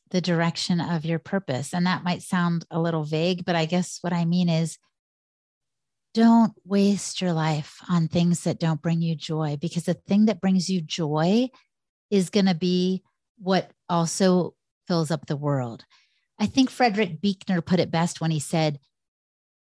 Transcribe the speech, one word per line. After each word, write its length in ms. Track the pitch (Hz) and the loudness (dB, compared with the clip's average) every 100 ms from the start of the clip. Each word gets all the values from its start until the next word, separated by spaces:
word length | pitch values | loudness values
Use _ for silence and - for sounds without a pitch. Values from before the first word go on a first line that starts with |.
| _ | _
the 100 | 185 | -2
direction 640 | 170 170 170 - - 175 | 0 0 0 -2 -2 -2
of 240 | 156 170 156 | 0 -4 -2
your 140 | 165 | -4
purpose. 540 | - 196 190 127 143 | -4 -6 -4 -6 -4
And 120 | 180 180 | -2 0
that 180 | 180 | 0
might 200 | 175 175 | -2 -4
sound 420 | - 185 175 170 - | -2 0 0 -2 -4
a 100 | 165 | -4
little 260 | 170 165 151 | -2 -2 -2
vague, 400 | 156 170 180 185 | -2 0 -2 -2
but 100 | 170 | -2
I 100 | 160 | 0
guess 340 | 180 180 - | -2 -2 -6
what 100 | 175 | -4
I 140 | 175 170 | -2 0
mean 240 | 180 175 | 2 2
is, 280 | 160 160 - _ _ _ _ _ _ _ _ _ _ _ _ _ 226 | 0 -2 -6 _ _ _ _ _ _ _ _ _ _ _ _ _ 4
don't 380 | 226 233 226 - 180 | 6 6 4 0 -2
waste 560 | 202 196 196 - - | 2 2 2 -4 -4
your 120 | 185 | -2
life 460 | 160 156 151 151 - - | 0 0 -2 -4 -14 -2
on 200 | 175 160 | 0 2
things 360 | 175 175 170 | 2 2 2
that 160 | 175 - | -2 -2
don't 220 | 165 156 | -2 -2
bring 180 | 170 165 | -2 -2
you 160 | 165 156 | -2 -4
joy, 420 | - 156 156 147 | -4 -4 -4 -4
because 220 | 170 170 | -6 -6
the 100 | 175 | -4
thing 320 | 165 - 202 220 | -6 0 2 4
that 160 | 190 | 2
brings 260 | 190 190 170 | 0 0 0
you 140 | 190 | -4
joy 680 | 156 - 156 151 170 220 254 - _ _ _ _ _ | -4 -4 -2 0 2 2 0 -6 _ _ _ _ _
is 220 | 202 175 | 0 2
gonna 240 | 208 190 165 | 2 2 2
be 480 | 180 180 185 190 - _ _ _ | 0 0 0 -2 -8 _ _ _
what 320 | 185 185 - _ - | -2 0 -2 _ -4
also 680 | 170 165 - 190 180 160 - _ _ - | -2 0 2 4 4 0 -8 _ _ -4
fills 240 | 170 151 | -2 0
up 160 | 160 - | -4 -4
the 100 | 147 | -6
world. 480 | 147 139 120 113 - _ _ _ _ - | -2 -2 -4 -10 -18 _ _ _ _ -6
I 80 | 208 | -2
think 240 | - 262 | 2 0
Frederick 500 | - 247 202 196 156 | 2 0 2 -2 -2
Buechner 400 | 202 190 - 180 | -4 -4 -2 -2
put 180 | - 180 | 2 0
it 120 | - | 2
best 280 | 165 170 - | 0 -2 -2
when 120 | 160 | -4
he 80 | 151 | -2
said, 400 | - 170 156 143 _ _ _ _ _ _ _ _ _ | -2 0 0 -2 _ _ _ _ _ _ _ _ _